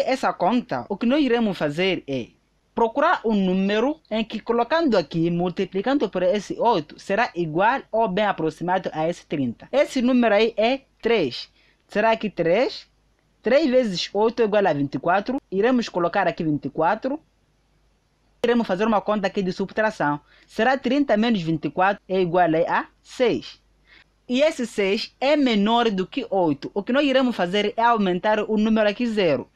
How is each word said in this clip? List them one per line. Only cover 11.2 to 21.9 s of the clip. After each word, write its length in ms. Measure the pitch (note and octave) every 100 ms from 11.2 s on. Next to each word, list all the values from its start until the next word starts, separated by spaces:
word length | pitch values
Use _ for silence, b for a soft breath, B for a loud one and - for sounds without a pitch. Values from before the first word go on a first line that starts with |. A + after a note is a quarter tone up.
| C#3 - - b b b _
Será 300 | G3+ A3+ A3+
que 140 | G#3+
três? 580 | - D#3+ G3 D4 - - _ _ _ _ _
Três 260 | G#3+ C#4 D#4
vezes 400 | B3+ A#3 F3 -
oito 260 | G3+ A3 A#3
é 60 | A3
igual 200 | G#3 F#3+
a 60 |
vinte 220 | D3 C#3
e 40 | C3+
quatro. 400 | E3+ G3 G#3 C4+ -
Iremos 400 | F#3 A3+ B3 A3
colocar 360 | F3+ E3+ G3+ F3
aqui 160 | E3
vinte 220 | D#3+ D3
e 60 | C#3
quatro. 500 | - E3 A3 C4 D#3 _ _ _ _ _ _ _ _ _ _ _ _
Iremos 240 | A3+ A#3+ G#3+
fazer 200 | F#3 A3+
uma 160 | G#3
conta 240 | G#3 G#3+ F#3+
aqui 160 | G#3
de 100 | F#3
subtração. 640 | F3+ F#3+ - D#3+ - D3 D3 b b b
Será 320 | - A#3+ C4+
trinta 360 | B3 C#4+ C#4 G#3+
menos 240 | A#3+ G#3+
vinte 240 | D#3+ D#3+ D#3
e 40 |
quatro 320 | F3+ F#3